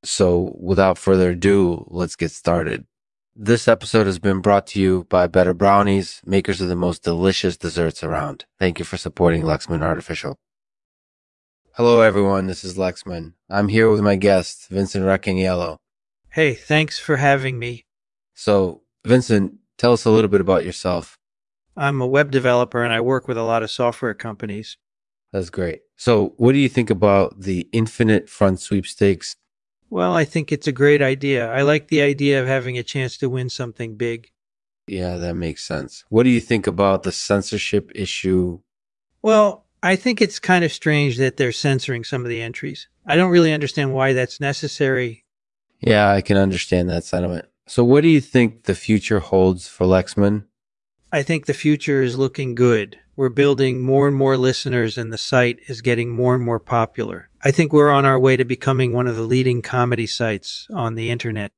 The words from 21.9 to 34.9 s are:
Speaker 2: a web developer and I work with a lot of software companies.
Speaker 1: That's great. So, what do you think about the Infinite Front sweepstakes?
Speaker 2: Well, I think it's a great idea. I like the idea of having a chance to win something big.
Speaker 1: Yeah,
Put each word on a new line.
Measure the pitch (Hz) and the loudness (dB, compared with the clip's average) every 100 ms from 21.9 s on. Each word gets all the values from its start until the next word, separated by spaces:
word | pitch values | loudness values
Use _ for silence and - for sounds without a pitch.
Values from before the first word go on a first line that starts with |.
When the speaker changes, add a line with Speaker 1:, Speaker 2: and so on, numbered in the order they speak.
| 143 | -2
Speaker 2:
a | 127 | 0
web | 139 147 | 0 2
developer | 135 127 123 123 120 | 0 2 0 0 -2
and | 120 | -2
I | 113 | -2
work | 120 131 - | 0 -2 -2
with | 117 | -6
a | |
lot | 113 113 | -2 -2
of | 110 | -2
software | - 120 117 123 | -2 -2 -2 -6
companies. | 104 113 104 107 101 110 - _ _ _ _ _ | -6 -12 -12 -10 -12 -14 -20 _ _ _ _ _
Speaker 1:
That's | 98 85 | -8 -8
great. | - 87 78 _ _ | -6 -6 -6 _ _
So, | - 113 101 _ | 0 2 2 _
what | 120 | 2
do | 139 | 4
you | 139 | 2
think | - 117 | 0 -2
about | 98 101 98 92 - | 2 4 4 2 -2
the | 95 92 85 | -6 -6 -4
Infinite | 113 110 - 113 104 - | -2 -2 0 2 2 0
Front | - 98 92 | -2 0 0
sweepstakes? | - 101 90 - 101 92 - - _ _ _ _ _ | -2 -4 -4 0 0 0 -6 -16 _ _ _ _ _
Speaker 2:
Well, | 196 180 | -4 0
I | 170 151 | 0 -2
think | 170 147 | -4 -4
it's | 151 - | -4 -4
a | |
great | 131 143 147 | 0 4 4
idea. | 135 135 139 135 113 | 2 -2 -2 -2 -2
I | 123 | 0
like | 143 151 151 | 2 0 0
the | 156 | 0
idea | 143 143 143 139 | 2 2 0 2
of | 127 | 0
having | 135 123 123 | -2 -2 -8
a | |
chance | 120 139 151 - | -8 -6 -6 -4
to | 135 | -4
win | 127 127 | -4 -6
something | - 123 110 117 107 | -8 -10 -10 -12 -6
big. | 117 117 117 _ _ _ _ _ | -6 -6 _ _ _ _ _ _
Speaker 1:
Yeah, | - | -12